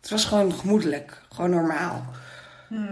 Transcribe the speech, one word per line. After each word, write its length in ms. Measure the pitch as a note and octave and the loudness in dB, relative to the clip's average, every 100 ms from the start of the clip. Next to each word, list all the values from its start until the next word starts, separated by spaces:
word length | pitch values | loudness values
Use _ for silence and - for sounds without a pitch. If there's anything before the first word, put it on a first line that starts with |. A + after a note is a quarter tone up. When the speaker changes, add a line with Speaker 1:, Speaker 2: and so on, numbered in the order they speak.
Speaker 1:
Het 100 | - | -4
was 140 | G#3+ | -2
gewoon 280 | - G#3 G3 | 2 4 4
gemoedelijk. 680 | E3+ F#3+ G#3+ E3 C#3+ - - - | 2 2 4 4 -2 -6 -18 -16
Gewoon 200 | - F3 | -2 2
normaal. 540 | F3 E3 D3+ E3+ B2+ - - - - - - - | 2 2 0 -2 -4 -8 -12 -18 -20 -20 -20 -10
Speaker 2:
Hmm, 200 | A3 G3+ | -6 -6